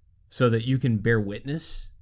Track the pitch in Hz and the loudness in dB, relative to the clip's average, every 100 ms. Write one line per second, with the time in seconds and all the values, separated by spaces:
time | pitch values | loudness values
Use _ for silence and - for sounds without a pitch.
0 | _ _ _ - 123 113 120 131 131 107 | _ _ _ 2 2 2 0 0 2 2
1 | 110 113 101 104 139 160 - - - - | 2 2 0 -6 -8 -8 -8 -12 -14 -18